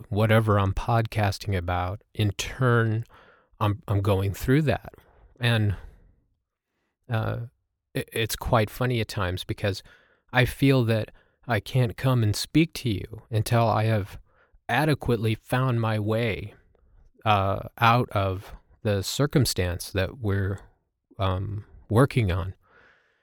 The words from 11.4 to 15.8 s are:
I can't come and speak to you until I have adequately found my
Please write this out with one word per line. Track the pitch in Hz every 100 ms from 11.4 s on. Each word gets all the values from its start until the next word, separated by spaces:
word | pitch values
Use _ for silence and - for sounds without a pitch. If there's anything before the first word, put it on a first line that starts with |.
| -
I | 107
can't | - 127 117 -
come | 131 123
and | 110 -
speak | - 151 165
to | - 120
you | 95 - 110 -
until | 107 - 117 113
I | 107 110
have | 107 98 - - _ _ _ -
adequately | 131 151 139 - 113 110
found | 110 - 127 131
my | 117